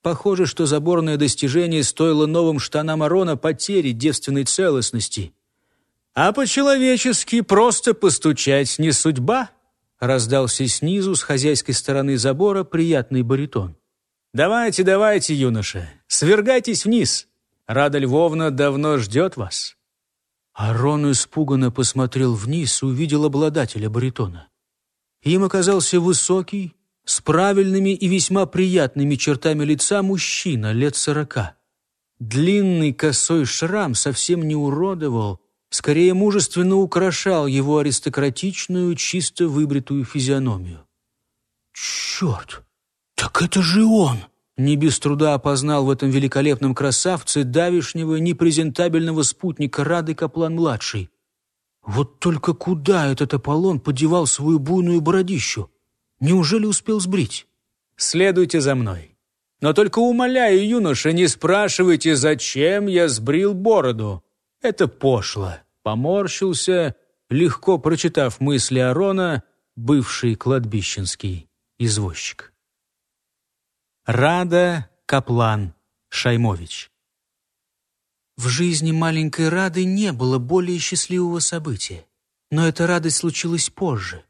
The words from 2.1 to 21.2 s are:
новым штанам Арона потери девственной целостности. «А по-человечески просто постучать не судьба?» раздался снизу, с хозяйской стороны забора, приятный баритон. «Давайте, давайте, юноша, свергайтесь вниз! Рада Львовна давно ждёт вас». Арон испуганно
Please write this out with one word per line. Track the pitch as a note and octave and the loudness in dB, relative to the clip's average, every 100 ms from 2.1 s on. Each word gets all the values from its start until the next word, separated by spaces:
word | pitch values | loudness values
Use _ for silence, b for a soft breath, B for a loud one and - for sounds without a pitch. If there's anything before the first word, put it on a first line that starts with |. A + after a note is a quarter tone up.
| D3+ D3+ | 4 2
новым | E3 E3 D3 | 2 2 0
штанам | - D3+ D#3 D#3 | -2 -4 -2 0
Арона | D3+ F#3 F3+ C#3+ | 2 2 2 0
потери | D#3+ D3+ - G3 C#3+ | -2 -2 -2 0 0
девственной | A2+ D3 C3+ - C#3 | 0 -2 -2 -2 -2
целостности. | C3 - F#3 C3+ A2+ A#2 - - E2+ _ _ _ _ _ _ _ _ | -2 0 2 2 -2 -4 -6 -8 -10 _ _ _ _ _ _ _ _
«А | - F3 | 0 0
по-человечески | G#3+ B3 - C#4 C#4 B3+ B3+ B3+ G#3+ - A#3 | 2 -2 2 2 4 4 2 0 -2 0 -2
просто | G#3 G3 A#3+ - - | 2 4 4 2 0
постучать | - - B2+ D#3 C#3 - C#3 C#3 - | 2 2 2 0 0 2 2 0 -2
не | D#3 | 0
судьба?» | C3+ D#3 C3+ C3 B3+ A#3+ _ _ _ _ _ | 2 0 0 -2 -4 -4 _ _ _ _ _
раздался | B2 C3 A2+ C3+ B2+ - C3 | -2 0 0 0 0 -2 -2
снизу, | - D3+ G3 F#3+ F3+ | -2 -2 -2 0 -2
с | |
хозяйской | - C3+ D3 C#3+ - | -2 0 0 0 -2
стороны | A#2+ - C#3 C#3 C3+ | -6 -2 -2 0 0
забора, | B2+ C3+ G3+ G3 | 0 2 2 0
приятный | F#3 E3 E3 D3+ A#2 C3 | -2 -2 2 0 0 -2
баритон. | A#2+ C3+ D3 A#2 F#2 D#2+ _ _ _ _ _ | 0 -2 -2 -6 -6 -12 _ _ _ _ _
«Давайте, | A#2 E3+ A#3 A#3 F3+ | -2 0 2 0 2
давайте, | F#3 G3 G#3+ G#3 - | 2 4 4 2 0
юноша, | D3 B2+ A2 G2 F#2+ E2+ - _ | 0 0 0 -4 -8 -12 -18 _
свергайтесь | - D3+ G#3 G#3 B3+ B3 G3+ G3+ | 0 4 4 4 2 0 -2 0
вниз! | A#3 D3+ - - _ _ _ - | 2 2 -2 -8 _ _ _ -4
Рада | B2+ C#3+ C#3+ | 0 2 0
Львовна | C3+ C#3+ E3+ D#3 D#3+ | 0 2 2 0 -2
давно | C3+ C#3+ C#3 D3+ C#3+ | 0 0 0 0 0
ждёт | G#2 A#2 F#3 C3 | 0 0 0 -2
вас». | F#2+ - - _ _ _ _ _ _ _ _ | -8 -8 -10 _ _ _ _ _ _ _ _
Арон | - G#2+ A2+ C#3 D3 D3 | -6 -2 0 0 0 0
испуганно | C3 | 0